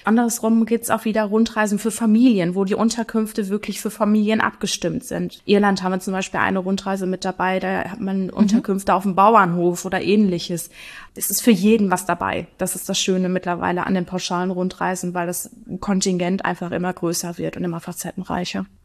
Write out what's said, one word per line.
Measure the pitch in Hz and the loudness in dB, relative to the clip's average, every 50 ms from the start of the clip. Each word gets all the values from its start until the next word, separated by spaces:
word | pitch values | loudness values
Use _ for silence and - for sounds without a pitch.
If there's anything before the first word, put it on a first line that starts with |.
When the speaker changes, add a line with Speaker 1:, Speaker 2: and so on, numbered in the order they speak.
| - | 0
Speaker 1:
Andersrum | 202 220 233 240 233 233 - - 226 226 226 226 | 2 2 4 2 2 0 -2 0 2 2 2 2
gibt's | 220 233 226 226 - | 2 0 -2 0 -2
auch | 220 220 - | -2 -2 -2
wieder | 220 208 220 214 | -2 0 0 0
Rundreisen | 202 214 220 233 226 - 220 214 202 208 196 | 2 2 2 2 2 0 0 0 0 0 -2
für | - 226 | -2 -4
Familien, | - - 233 220 214 226 254 262 220 190 170 175 180 | -2 0 2 4 4 6 6 6 6 4 2 0 0
wo | 196 196 | 0 0
die | 190 208 | 0 2
Unterkünfte | - 220 226 226 - 220 - - 220 220 214 - 233 208 190 | 2 2 0 0 -2 -4 -2 -2 -2 -2 -2 -2 -4 -4 -2
wirklich | 202 208 - - 196 - | -4 -4 -4 -6 -8 -6
für | - 214 | -8 -8
Familien | - - 214 208 214 214 208 208 220 226 | -4 0 2 2 4 4 4 2 2 2
abgestimmt | - - - - - - - - - 170 165 170 - | 0 0 -2 -4 -4 -4 -4 -2 -2 -4 -4 -4 -6
sind. | - 175 170 180 175 - - _ | -6 -6 -6 -6 -6 -8 -6 _
Irland | - 202 202 208 202 196 190 185 | 4 4 6 6 4 2 2 0
haben | 185 | -2
wir | 190 185 | -2 -2
zum | - 202 190 | -2 -4 -4
Beispiel | 190 190 - - 165 | -4 -4 -4 -2 0
eine | - 196 196 190 | 0 0 0 0
Rundreise | 185 196 196 190 - 196 196 196 190 | 0 -2 -2 -2 -2 -4 -4 -2 -2
mit | 185 185 - - | -4 -4 -4 -4
dabei, | 185 185 - 180 185 190 185 | -6 -2 -2 0 0 0 0
da | 190 185 190 185 - 175 | -2 -2 -2 -2 -4 -6
hat | 196 - | -8 -8
man | 196 196 190 190 190 | -6 -4 -2 -2 -4
Speaker 2:
Mhm. | 180 | -2
Speaker 1:
Unterkünfte | - - 214 196 214 233 - - 190 196 - 208 | 0 2 2 4 4 2 2 0 -2 0 0 2
auf | 180 190 196 | 0 2 2
dem | 196 175 | 2 4
Bauernhof | 185 196 220 233 214 190 170 170 175 175 180 175 170 - | 6 6 8 8 6 6 4 2 2 2 2 0 0 -4
oder | 185 190 185 | -4 -4 -2
ähnliches. | - - 202 220 208 185 175 170 - - 175 160 - - - - - - - - - - - | 2 2 4 4 4 2 2 -2 -4 -6 -6 -6 -8 -10 -16 -20 -20 -20 -18 -20 -20 -20 -12
Es | - - - | -8 -6 -4
ist | 208 - | -4 2
für | - 247 | 4 4
jeden | 220 175 190 214 226 220 202 185 | 4 6 6 6 6 4 4 2
was | 185 180 - | 0 0 0
dabei. | - 175 - 190 190 - - 170 - _ - | -2 -2 -2 -2 -2 -2 -4 -6 -8 _ -6
Das | 185 180 - | -6 -6 -6
ist | 185 - - | -6 -6 -4
das | 196 - | -4 -2
Schöne | - 196 185 185 185 180 | 0 0 0 2 0 0
mittlerweile | 185 180 - 180 175 170 180 185 180 175 - | -2 -2 -2 -4 -4 -2 -2 -2 -2 -2 0
an | - 190 | 0 0
den | 185 175 | 0 0
pauschalen | - 185 180 - - 185 175 180 190 | -2 -6 -6 -4 -4 -2 -2 -2 -2
Rundreisen, | 185 180 180 185 - - 175 180 185 180 - 180 175 | -2 -2 -2 -4 -2 -2 -2 -2 -2 -4 -6 -6 -4
weil | 180 170 | -4 -4
das | 180 175 - - - - - - - 185 180 | -4 -6 -8 -10 -12 -16 -18 -14 -12 -12 -6
Kontingent | - 202 196 190 190 196 185 175 175 175 190 190 - | -2 0 0 0 2 0 0 0 0 0 -2 -2 -2
einfach | - 175 - 180 175 | -4 -6 -6 -6 -6
immer | - 170 180 185 | -4 -4 -4 -4
größer | 180 - 180 170 170 - - 170 175 - | -4 -4 -4 -4 -2 -4 -6 -8 -8 -8
wird | 160 160 - | -8 -8 -6
und | 175 180 | -6 -6
immer | 175 165 165 | -6 -6 -8
facettenreicher. | - 180 170 - - 175 - 190 180 - 170 175 180 - - 196 190 - _ _ | -10 -10 -10 -10 -10 -10 -10 -10 -8 -6 -6 -6 -6 -6 -6 -8 -8 -10 _ _